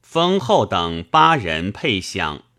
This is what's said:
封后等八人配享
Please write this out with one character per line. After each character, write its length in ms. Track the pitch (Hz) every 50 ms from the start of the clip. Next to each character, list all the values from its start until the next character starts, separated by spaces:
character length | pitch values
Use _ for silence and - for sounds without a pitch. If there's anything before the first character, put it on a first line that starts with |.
| _
封 360 | _ - 165 170 180 190 196
后 280 | - - 214 156 131
等 360 | - 98 90 85 85 82 82 87
八 320 | _ - 156 156 160 165
人 360 | 143 101 82 80 80 85 98
配 280 | 110 - - 151 110 92
享 440 | 87 - - 95 85 78 76 67 _ _ _